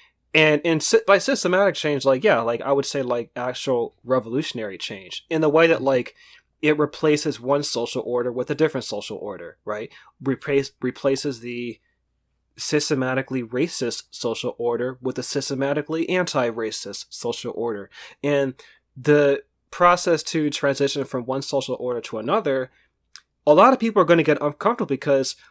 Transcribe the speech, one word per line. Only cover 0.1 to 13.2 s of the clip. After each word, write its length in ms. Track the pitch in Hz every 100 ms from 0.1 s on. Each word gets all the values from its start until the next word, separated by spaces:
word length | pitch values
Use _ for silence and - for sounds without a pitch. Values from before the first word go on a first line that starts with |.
| _ _
And, 300 | 160 156 151
and 180 | 170 160
sy-, 180 | - 226 190
by 120 | 196
systematic 560 | - 269 175 185 196
change, 300 | 151 156 143 135
like, 180 | 131
yeah, 160 | 208 127
like, 220 | 117 117
I 100 | -
would 140 | 139 139
say, 160 | 143
like, 280 | 127 120 113 -
actual 580 | 123 123 - 123 117 -
revolutionary 760 | 117 127 110 127 156 120 107 92
change 480 | - 101 92 - -
in 120 | 160
the 60 | 156
way 160 | 156 165
that, 160 | 165
like, 320 | 135 131 123 - - - _ _
it 160 | 151 147
replaces 600 | 147 - 156 151 156 117
one 220 | 123 143
social 380 | 143 120 117 127 -
order 260 | 123 123
with 160 | 120 123
a 40 |
different 300 | 143 156 131
social 340 | - 104 - 101
order, 400 | 101 92 85 -
right? 280 | - 107 113 - - _
Replace, 500 | 135 123 - 139 131 -
replaces 600 | 127 - 139 135 147 120
the 380 | 120 120 120 107 _ _ _ _ _ _ _ -
systematically 880 | - 151 - 143 127 131